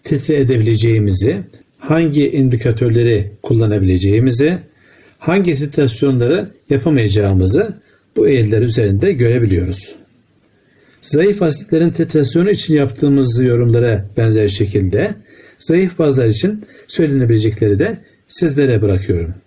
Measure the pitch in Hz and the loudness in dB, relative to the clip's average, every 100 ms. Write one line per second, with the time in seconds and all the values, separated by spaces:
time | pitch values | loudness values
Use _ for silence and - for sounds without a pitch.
0 | - 143 - 147 127 123 110 110 113 110 | -4 -4 0 0 2 0 0 0 2 2
1 | 104 92 104 196 - - _ _ - 156 | 0 0 -2 -2 -10 -20 _ _ -2 0
2 | 160 147 143 143 131 120 117 113 120 113 | 0 0 0 0 0 0 -2 -2 0 0
3 | 117 107 98 - - 117 110 104 95 92 | 2 0 -2 -10 -2 0 0 0 0 2
4 | 98 107 131 120 151 180 - _ _ _ | 2 2 0 2 0 -2 -8 _ _ _
5 | _ _ - 190 175 139 147 151 135 - | _ _ -2 0 0 -2 -2 0 0 0
6 | 143 127 120 180 190 - _ 139 170 143 | 0 2 0 0 -4 -14 _ -2 2 0
7 | 107 104 101 95 95 135 220 - _ _ | 2 0 2 2 2 0 -2 -8 _ _
8 | _ - - 135 107 107 120 113 104 98 | _ 0 2 2 2 0 0 0 0 0
9 | 180 151 117 123 110 90 87 90 - - | 0 0 0 2 0 0 -2 -6 -8 -14
10 | _ _ _ _ _ _ _ _ _ _ | _ _ _ _ _ _ _ _ _ _
11 | - 147 190 202 170 - - 160 170 170 | -4 0 2 0 -2 -2 -2 0 0 0
12 | 165 156 135 170 190 202 - 151 139 - | -2 0 0 0 0 0 0 0 0 0
13 | 147 139 127 117 127 120 120 117 120 101 | 0 2 2 0 0 2 2 2 2 0
14 | 95 - 113 110 101 - 101 104 95 101 | -4 -2 0 2 0 0 -2 0 0 -2
15 | 208 214 - - - _ - 170 190 175 | -4 -6 -16 -20 -20 _ -2 0 0 0
16 | 156 131 117 101 185 214 - - - - | 0 2 0 0 -2 -4 -14 -20 -8 -2
17 | 156 139 120 113 107 107 107 101 190 202 | 0 0 2 2 0 0 0 0 -2 -4
18 | _ _ _ - 170 139 135 113 101 92 | _ _ _ -2 -2 0 0 0 0 -2
19 | 98 87 82 90 | -2 -4 -4 -10